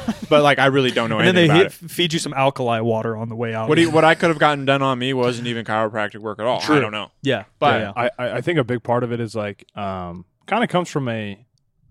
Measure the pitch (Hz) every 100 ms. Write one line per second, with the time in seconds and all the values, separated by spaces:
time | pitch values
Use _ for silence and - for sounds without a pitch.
0 | - - - 151 147 131 135 139 127 117
1 | 117 110 117 185 165 156 - - 165 -
2 | 175 160 - 131 135 - 123 113 117 110
3 | 113 110 117 113 117 110 113 156 165 156
4 | 156 165 175 151 151 147 135 139 135 123
5 | 127 131 123 117 120 117 110 110 110 107
6 | 104 107 107 104 113 113 131 151 113 107
7 | 95 _ 135 113 - _ 147 127 104 98
8 | 120 - 123 117 120 165 117 123 - 120
9 | 120 117 113 110 104 101 - - 101 92
10 | 90 90 90 _ - 214 226 180 170 151
11 | 127 113 104 98 _ _ _ _ _